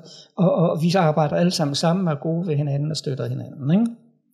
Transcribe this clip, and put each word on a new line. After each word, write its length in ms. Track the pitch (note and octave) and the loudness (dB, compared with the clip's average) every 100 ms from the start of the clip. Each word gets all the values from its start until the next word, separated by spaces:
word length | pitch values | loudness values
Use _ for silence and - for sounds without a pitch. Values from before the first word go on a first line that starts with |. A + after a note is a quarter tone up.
| - - - - | -4 -18 -10 0
Og, 140 | E3 - | 2 4
og 260 | E3 E3+ | 2 2
vi 100 | E3+ F#3+ | 2 4
arbejder 380 | D#3+ D3+ D3+ E3+ | 2 2 2 2
alle 160 | F3 | 0
sammen 240 | F3 D3 C#3 | 0 -2 0
sammen 320 | E3+ F#3 F3+ | 0 2 0
og 60 | |
er 60 | C#3+ | -2
gode 280 | E3 E3 F#3 | -4 -4 -2
ved 80 | C#3+ | -2
hinanden 360 | D3 C#3 D3+ | -2 -2 -4
og 60 | D3+ | -4
støtter 300 | D3+ C3 B2 | -6 -6 -6
hinanden, 420 | B2+ A#2+ - C3+ | -6 -10 -6 0
ikke? 140 | F#3 A#3 - _ _ _ | 2 2 -4 _ _ _